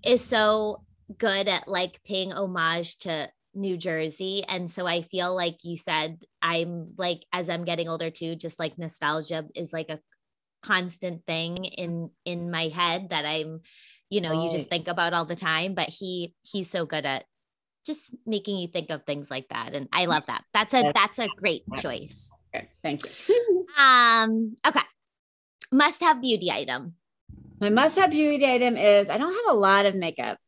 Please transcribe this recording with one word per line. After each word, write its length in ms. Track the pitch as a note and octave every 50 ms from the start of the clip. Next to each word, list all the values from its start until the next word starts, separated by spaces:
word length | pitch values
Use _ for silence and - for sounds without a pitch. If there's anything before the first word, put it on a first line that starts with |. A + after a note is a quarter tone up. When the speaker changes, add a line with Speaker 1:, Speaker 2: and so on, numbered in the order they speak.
| -
Speaker 1:
is 180 | - B3 A#3+ A#3+
so 580 | - B3 A3 G#3+ G#3+ G#3+ A3 G#3+ G#3+ G3+ - _ _ _ _ _ _ G3+
good 300 | _ - A3 G3 G3 G3
at, 220 | G3+ F#3+ F3 - -
like, 340 | G3 F3+ F#3 F3 - - _
paying 300 | - G#3 F#3+ F#3+ F#3+ F3+
homage 680 | - G3+ F#3+ F3+ F3+ D#3+ E3 E3 E3+ E3+ E3 - _
to 280 | - F3+ E3 D#3 C#3+ - _ _ _ _ _
New 220 | G3 G3 G3 F#3
Jersey. 680 | F3 E3+ F#3 D#3+ D#3+ D#3 D#3+ D3+ - F#3+ F#3+ F#3+ G3+ F#3+ -
And 200 | F#3+ F#3 F3+ F3
so 160 | E3+ - F3+
I 180 | F3 E3+ F3 E3+
feel 320 | _ - F#3 F3 F3+ F#3
like 240 | F#3 F3 E3+ E3+ _ -
you 140 | E3+ E3+
said, 480 | E3 - - D#3+ D#3 D#3 D#3+ E3 E3 - _ _ _ -
I'm, 500 | E3 E3+ E3 E3+ F3 F3 E3+ D#3+ - - -
like, 220 | F#3 F3+ F3+ F3 _ _ -
as 160 | F3+ F3+ E3+
I'm 160 | E3+ E3+ F3
getting 240 | E3 E3+ E3 E3+ E3
older 220 | E3 D#3+ E3 E3
too, 240 | D#3+ - E3+ E3 E3
just, 240 | D#3+ - E3 - -
like, 200 | E3 D#3+ - -
nostalgia 680 | E3+ D#3+ - - D#3+ D3 D3+ D#3+ D#3 - E3+ D#3+ D3+ D3+ -
is, 180 | - E3+ D3+ -
like, 180 | D#3+ D#3 D#3
a 100 | D#3+ D3+ _ _ _ _ _ _ _ _ _ _ _ _ -
constant 640 | - G#3 F#3 F3+ F3+ E3+ - - F3+ E3+ E3+ _
thing 400 | - E3 E3 E3 E3 F3 F3+ F#3+
in, 440 | - - - F3+ E3+ E3+ E3 E3 - _ _ _
in 260 | F3+ F3 F3 E3+ F3
my 180 | F3 E3 E3 D#3+
head 420 | D3+ F3 F3 E3+ E3+ F3+ G3 F3+
that 160 | F3+ D#3 D3
I'm, 340 | D3+ D#3 D#3+ D#3 D#3 D#3+ D#3+ E3 _ _ - - - - _ _ _
you 140 | G3 G#3 F3
know, 100 | D#3+ D#3+ D#3+ E3
you 60 | E3
just 140 | E3 D#3 C#3 -
Speaker 2:
Right. 80 | F3+ F3
Speaker 1:
think 100 | - F3
about 240 | F3 E3 E3+ E3+ F3
all 140 | E3+ E3
the 100 | D#3 F3
time, 380 | E3 F#3+ E3 D#3+ D#3+ E3+ F#3+ F#3+
but 160 | F3 D#3+ -
he, 420 | - - G3 F#3 F3+ F3+ E3+ E3+ _ _ _
he's 280 | - - G3+ F#3 E3+
so 160 | - F#3 E3
good 180 | C#3+ - D#3 D3
at 200 | C#3+ C3+ B2 - _ _ _ _ _ _ _ _ _ _ _ _
just 300 | - D4+ D4+ - - B3 B3 _
making 320 | A3+ A3 G3+ G3 G#3 G3+
you 120 | F#3 F3 E3+
think 200 | _ F3+ D#3+ -
of 160 | D#3+ D3 _
things 260 | - D3 C#3+ C#3+ -
like 160 | C3+ C3 C3+ _
that. 240 | - A#2 A2+ A#2+ -
And 160 | C#3+ C3+ - -
I 140 | E3+ F3+
love 180 | E3+ E3 D3+ -
that. 180 | - A#2 - - _ -
That's 180 | G#3+ A3 A3 -
a, 80 | B3+ A#3+
Speaker 2:
Yes. 80 | D3 C#3+
Speaker 1:
that's 240 | A3 G3+ G#3 - -
a 100 | A#3 G#3 -
great 280 | - F#3 G3+ E3 - _ -
Speaker 2:
Yeah. 140 | G#3 C3+ -
Speaker 1:
choice. 480 | D3+ B2 - - - - - - - - _ _ _ -
Speaker 2:
Okay. 120 | A2+ - _ _ _ -
Thank 200 | D#3 C#3+ D3 - - - - - -
you. 380 | G4+ A#4+ A#4+ A#4 F#4 F#4 F4+ F4 D4+
<laughs> 40 | D4
Speaker 1:
Um, 760 | C#4 C4 B3+ B3 A#3+ A#3 A3+ A3+ A3 A3 A3 A3+ A3+ A3 A3+ _ -
okay. 140 | D4 - C#4+ - - _ _ _ _ _ _ _ _ _ _ _ _ _ _ - - -
Must-have 480 | C4 D4 D4+ - - F4 E4+ D#4 B3
beauty 300 | B3 C4 A3+ G3 E3+ F3
item. 440 | A#2 G#2 C#3+ A2+ B2+ B2+ C#3+ E3+ E3+ _ _ _ _ _ _ _ - - - - - -
Speaker 2:
My 100 | G3+ G#3
must-have 400 | G#3 A#3 C#4 D#4 D#4 F#4+ F#4+ F4+
beauty 360 | D4+ D4 D4+ D4 D4 C#4 C#4
item 300 | C4+ B3+ B3 B3 B3 A#3+
is, 320 | - F3+ G#3 D4+ - G3+ -
I 100 | D3+ G#3+
don't 140 | C#4 E4+ F#4
have 200 | G#4+ A#4+ G#4+ D4
a 40 | G#3+
lot 280 | G3 F#3+ G3 G3 G3+
of 80 | G3+ F#3+
makeup. 440 | F#3+ F3 E3 D3+ - B2 A2+ G2+ - _